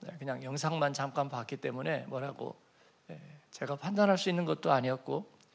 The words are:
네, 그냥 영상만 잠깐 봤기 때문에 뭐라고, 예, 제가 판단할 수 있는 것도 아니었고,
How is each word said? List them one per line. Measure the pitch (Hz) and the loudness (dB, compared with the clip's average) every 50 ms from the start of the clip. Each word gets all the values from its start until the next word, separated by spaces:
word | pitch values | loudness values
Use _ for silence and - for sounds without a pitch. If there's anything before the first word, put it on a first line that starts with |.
네, | - - 175 151 | -16 -14 -12 -8
그냥 | 135 135 127 127 | -6 -6 -6 -6
영상만 | 131 127 135 151 156 156 160 160 147 143 | -6 -6 -4 -2 0 0 2 2 2 2
잠깐 | 139 - 135 139 139 151 143 139 | 2 0 -4 -2 0 0 -2 0
봤기 | 139 120 117 - 139 131 | -2 -6 -6 -6 -6 -4
때문에 | - 131 123 127 139 160 156 127 127 - | -4 -4 -4 -2 -2 -2 -2 -2 -4 -6
뭐라고, | 135 127 135 139 135 - - - - - _ _ _ _ _ _ _ _ _ - | -6 -6 -6 -6 -6 -8 -8 -10 -10 -12 _ _ _ _ _ _ _ _ _ -18
예, | - - - - - - _ _ | -16 -16 -16 -18 -20 -20 _ _
제가 | - - 139 131 143 | -10 -8 -6 -4 -4
판단할 | 139 - 180 208 202 208 196 190 180 | -4 -4 0 4 6 6 6 6 6
수 | - 190 | 4 2
있는 | 175 175 175 | 2 2 2
것도 | 160 151 - - 160 | 0 0 0 4 4
아니었고, | 143 131 127 127 131 127 - 139 135 156 208 - - - - _ | 6 6 4 2 0 -2 -4 -4 -4 -4 -6 -8 -14 -20 -20 _